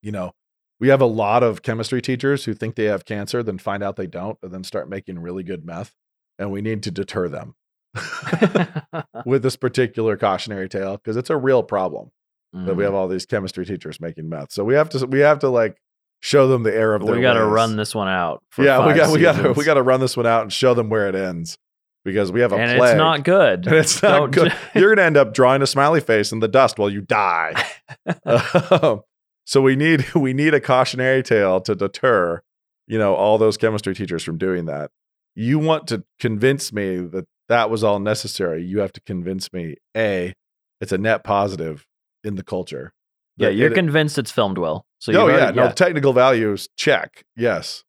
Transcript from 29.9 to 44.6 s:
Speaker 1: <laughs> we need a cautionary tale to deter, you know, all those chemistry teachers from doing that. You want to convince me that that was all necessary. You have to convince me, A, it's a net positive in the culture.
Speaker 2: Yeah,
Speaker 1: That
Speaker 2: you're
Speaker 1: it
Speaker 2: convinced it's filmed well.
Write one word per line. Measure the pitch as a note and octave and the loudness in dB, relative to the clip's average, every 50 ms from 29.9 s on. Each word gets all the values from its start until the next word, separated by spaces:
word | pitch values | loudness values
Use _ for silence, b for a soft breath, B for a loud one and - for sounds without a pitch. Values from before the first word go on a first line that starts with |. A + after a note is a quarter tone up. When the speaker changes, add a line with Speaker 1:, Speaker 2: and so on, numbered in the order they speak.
| E3 C#3+ C3 - | 2 2 0 0
Speaker 1:
<laughs> | - | 0
we | E3+ C#3 C3 C3 | 0 0 0 0
need | C3+ D3 D#3 D3+ | 0 0 2 2
a | C#3 | 0
cautionary | - - B2+ B2+ B2+ - - B2+ B2+ C3 C3+ C3 C3 | 2 2 2 2 2 0 -2 -2 0 2 2 0 2
tale | - B2 G#2+ G2+ F#2+ F#2 F#2+ | 2 2 2 4 2 2 0
to | F#2 - G#2+ | 0 -2 -4
deter, | F2+ G2 G2 - - - C3 A#2 G2+ F2+ E2+ E2+ E2+ _ _ _ _ _ _ _ _ _ _ | -2 -2 -6 -4 -2 0 2 2 2 2 0 -2 -6 _ _ _ _ _ _ _ _ _ _
you | G#2+ A2 | -4 0
know, | G#2+ G2+ F#2+ | 0 0 2
all | D2 F#2+ G#2+ G#2+ G#2+ | 2 2 2 4 4
those | A2 A2 G#2 - | 4 2 2 0
chemistry | - A2+ A2 G#2 - - F#2+ | -2 -2 -2 -2 -4 -6 -6
teachers | - G#2 E2+ F2 D#2+ - | -6 -6 -6 -6 -8 -6
from | - D#2+ D#2+ | -8 -6 -4
doing | F#2 F#2+ F#2 F2+ E2+ | -2 -2 -2 -2 -4
that. | D#2+ C#2+ D2 D2 C#2 _ _ _ _ _ _ _ _ _ | -6 -8 -10 -10 -12 _ _ _ _ _ _ _ _ _
You | A2 A2 A#2+ C#3 D#3 | -8 -2 -2 0 0
want | D3+ D#3+ D#3+ D3+ D#3 - | 2 0 0 0 -2 -6
to | A2+ G#2 - _ _ _ | -6 -6 -6 _ _ _
convince | - A#2+ A2 G#2 A2 C3 C#3 C#3 - - A2+ | -4 -4 -2 2 2 2 2 0 -4 -8 -6
me | G#2 G2+ F#2+ F#2 F2+ | -4 -4 -4 -4 -4
that | F2+ F2 D#2+ F#2+ E2+ _ _ _ _ _ | -6 -6 -8 -10 -10 _ _ _ _ _
that | A#2 A#2 A2+ A2 | 0 2 2 0
was | A2+ G#2+ G#2+ | 0 0 2
all | G#2+ G#2 G2+ | 2 2 2
necessary. | G2 G#2 G#2+ - - G#2 - - G2 F2 D#2+ E2 F2 | 0 -2 -4 -4 -4 -10 -6 -4 -4 -4 -4 -6 -8
You | F2+ F#2+ G#2 | -4 -2 -2
have | G2 F#2+ _ | -2 -4 _
to | - | -14
convince | _ - G2+ F2+ F2 F2+ F#2+ F#2+ - - - | _ -10 -10 -8 -6 -6 -8 -8 -10 -10 -10
me, | F#2 E2+ E2 C#2+ _ _ _ _ | -10 -10 -10 -12 _ _ _ _
A, | A2 A2+ G#2+ G2 F#2 F2 F#2 F#2+ _ _ _ _ _ _ _ _ _ | -2 -2 -2 -2 -2 -4 -6 -10 _ _ _ _ _ _ _ _ _
it's | G#2 - | -8 -4
a | G2 F#2 | -4 -2
net | G2+ A2 A2+ G#2 _ | 0 0 -2 -2 _
positive | - G2+ G2+ G2+ G#2 F#2 E2 E2 E2 D2+ C#2+ _ _ _ _ _ _ _ _ _ | -2 0 0 0 -2 -4 -6 -8 -8 -10 -12 _ _ _ _ _ _ _ _ _
in | G#2+ G2+ | -10 -10
the | F#2+ F#2+ | -10 -10
culture. | - - F#2 F2 - - B1+ C2+ E2 _ _ _ _ _ _ _ _ _ - | -8 -8 -8 -8 -8 -12 -14 -14 -16 _ _ _ _ _ _ _ _ _ -2
Speaker 2:
Yeah, | B2 A2 | -2 0
Speaker 1:
That | G2 | 2
Speaker 2:
you're | G#2 B2+ D#3 | 2 2 2
Speaker 1:
it | D3+ | 2
Speaker 2:
convinced | F#3 F3+ D#3+ C#3+ D#3+ D#3 D3+ C#3+ - | 2 0 2 2 2 0 0 -2 -4
it's | B2 - | -6 -4
filmed | - - A2+ G2+ F#2+ | -2 0 0 0 0
well. | F#2 | -4